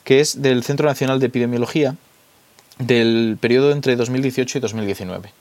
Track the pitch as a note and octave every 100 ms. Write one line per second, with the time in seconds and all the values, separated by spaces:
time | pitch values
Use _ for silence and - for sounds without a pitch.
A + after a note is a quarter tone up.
0 | - C3+ D3+ - C#3 B2 A#2+ C#3+ D3+ C3+
1 | C3 C3 B2 B2+ A#2+ A#2+ A#2 E3 C#3 D3+
2 | _ _ _ _ _ _ _ - B2 A#2+
3 | A2+ A2+ A2+ G#2+ A#2 B2 C#3+ D3 C3+ B2
4 | A#2+ C3 C3+ B2+ B2+ C#3 A#2 A2 G2+ F#2+
5 | F#2 F2+ F#2 -